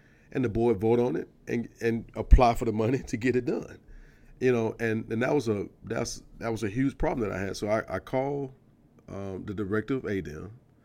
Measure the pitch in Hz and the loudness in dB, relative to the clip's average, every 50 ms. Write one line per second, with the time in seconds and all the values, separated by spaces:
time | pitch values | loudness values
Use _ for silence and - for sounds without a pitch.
0 | - - - - _ - - 131 123 113 95 113 120 120 110 92 110 113 120 120 | -20 -20 -20 -20 _ -8 -4 -2 -2 0 0 2 2 2 2 2 2 4 4 4
1 | 120 131 160 185 - - - - - - 117 120 113 - - - 113 117 117 110 | 2 2 0 -2 -6 -8 -14 -14 -6 -4 -4 -4 -4 -6 -8 -4 -2 -2 -2 -2
2 | - - - 110 107 - - 131 123 117 117 - 120 113 107 110 110 120 135 131 | -4 -6 -8 -8 8 8 10 10 10 6 4 2 0 0 0 0 2 0 0 -2
3 | - - - 107 123 127 120 127 120 156 226 - - - - - - - - - | -2 -6 -6 -2 0 0 0 2 0 0 -2 -4 -6 -8 -14 -20 -20 -20 -20 -20
4 | - - - - - - - - 127 127 123 117 113 107 - - 117 110 107 113 | -20 -20 -20 -20 -20 -20 -6 0 2 2 2 2 0 -2 -2 -2 -2 0 0 -2
5 | 107 110 113 113 127 - 147 147 110 113 104 101 90 - - - - - 113 127 | -2 -4 -2 0 0 2 2 2 2 0 0 -2 -4 -6 -10 -16 -10 -6 -4 -4
6 | 117 - - - - - - - 110 117 113 104 117 98 101 131 135 135 - - | -4 -4 -8 -12 -16 -20 -14 -8 -4 -4 -4 -2 -4 -2 0 0 0 0 0 0
7 | 165 165 175 131 107 98 98 92 98 95 - - 107 104 110 110 - - - 95 | -2 -2 0 -2 -2 -2 -2 -4 -4 -4 -4 -4 -2 0 0 0 0 -2 -6 -6
8 | - - 135 131 135 143 143 143 139 131 131 - _ - _ _ _ _ _ - | -6 -4 -2 -2 -2 -2 -4 -4 -6 -8 -12 -18 _ -20 _ _ _ _ _ -20
9 | _ - 98 98 98 95 95 90 - 101 95 104 104 92 107 107 107 - 135 131 | _ -14 -12 -10 -8 -8 -8 -8 -8 -8 -6 -6 -4 0 0 0 0 0 -4 -2
10 | - 98 101 95 78 73 76 80 87 98 117 - _ _ _ _ | -2 -2 -2 -2 -4 -6 -10 -12 -12 -14 -16 -20 _ _ _ _